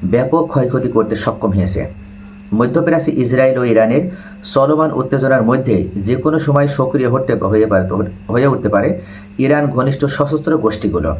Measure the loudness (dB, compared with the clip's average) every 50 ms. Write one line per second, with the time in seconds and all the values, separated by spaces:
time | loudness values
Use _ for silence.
0 | -2 0 0 2 2 2 2 0 0 2 0 0 0 2 0 0 -2 0 0 0
1 | 0 0 -2 -4 -2 -4 -4 -2 -2 0 0 0 0 0 -2 -4 -6 -6 -8 -14
2 | -18 -18 -18 -18 -18 -18 -18 -18 -10 -6 0 0 0 2 2 0 0 2 0 0
3 | 0 0 0 0 0 0 2 4 4 4 4 2 2 2 4 4 4 4 2 0
4 | 0 -2 -8 -12 -16 -18 -18 -16 -12 -4 0 2 2 4 4 2 2 0 0 -2
5 | -2 0 0 0 2 2 2 2 4 2 2 2 2 2 0 0 0 -2 -4 -6
6 | -2 -2 -2 0 0 0 0 0 0 2 2 2 2 0 0 0 -2 0 0 0
7 | 0 2 0 0 0 0 -2 0 0 2 2 2 2 4 4 2 2 2 -2 -2
8 | -2 -4 -6 -12 -10 -2 0 2 2 2 2 2 -2 0 2 2 2 2 -2 -4
9 | -8 -14 -18 -18 -18 -18 -4 -2 0 2 2 2 2 0 0 0 0 0 0 0
10 | -2 -2 0 0 -2 0 0 -2 0 0 0 0 0 0 -2 0 -4 -2 -2 -2
11 | -2 -2 -4 -4